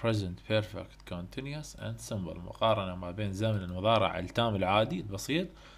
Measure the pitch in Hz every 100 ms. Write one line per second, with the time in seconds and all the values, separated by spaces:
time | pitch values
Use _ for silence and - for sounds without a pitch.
0 | 117 104 90 90 - 110 104 90 87 -
1 | - 87 90 - 139 151 147 - 107 117
2 | - 110 87 87 92 - 113 104 92 90
3 | 87 92 104 95 110 104 90 90 104 110
4 | 95 90 87 120 117 98 92 104 113 180
5 | 107 95 - 156 185 - -